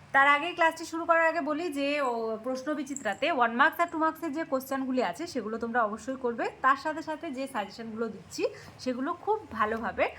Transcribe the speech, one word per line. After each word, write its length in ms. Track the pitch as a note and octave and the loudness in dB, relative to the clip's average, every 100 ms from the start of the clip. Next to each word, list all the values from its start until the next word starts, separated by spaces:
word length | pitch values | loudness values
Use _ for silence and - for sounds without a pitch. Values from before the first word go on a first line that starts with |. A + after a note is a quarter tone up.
| - | 2
তার 160 | C4+ C#4 | 6 8
আগে, 260 | C#4+ E4 | 6 2
ক্লাসটি 320 | E4+ E4 D#4+ A3 | 2 2 2 -4
শুরু 200 | E4 E4+ | -4 4
করার 220 | E4 D#4+ | 6 6
আগে 140 | D#4+ | 4
বলি 320 | D4 D4 F4+ | 0 -2 -2
যে, 280 | C#4+ C#4 D4 | 0 0 2
ও, 360 | C4+ A#3 A3+ A3 | 0 0 -2 -4
প্রশ্ন 300 | A#3 C4 C4 | -4 -4 -2
বিচিত্রাতে 580 | D4+ C#4+ C#4 A3 G3 D4 | -4 -4 -6 -4 -2 0
ওয়ান 240 | D#4+ A#3 A#3 | 4 2 4
মার্কস 240 | D4 D4+ | 4 4
আর 80 | E4+ | 0
টু 100 | E4 | 2
মার্কসের 360 | D#4 - E4 | 0 0 -4
যে 100 | C#4 | -4
কোশ্চেনগুলি 600 | E4 C4 B3+ C4+ C4 B3+ | -2 -4 -2 -4 0 0
আছে, 240 | G3+ F3 E4+ | 0 -2 -6
সেগুলো 300 | C4 G#3 A3 | -6 -4 -4
তোমরা 260 | A#3 A#3 | -2 0
অবশ্যই 320 | A3 G#3 - C4 | 0 -2 -6 -4
করবে। 340 | B3+ A#3 F#4+ - | -4 -2 -4 0
তার 160 | C4 C#4 | 2 2
সাথে 180 | D#4 D#4 | 0 -4
সাথে 300 | D#4 D4+ E4+ | -6 -8 -8
যে 160 | B3+ C4+ | -6 -6
সাজেশনগুলো 540 | A#3+ G3+ - A3+ A3 A3+ | -6 -8 -8 -10 -6 -6
দিচ্ছি, 360 | G3 - - A4 - - - | -6 -12 -4 -4 -4 -14 -8
সেগুলো 340 | - B3 C#4 | -6 -2 -2
খুব 380 | F4 - G#4+ - | -4 0 -2 -2
ভালোভাবে 540 | G#3+ G#3+ A3+ A3+ G3 D#4 | -2 0 0 -4 -2 -2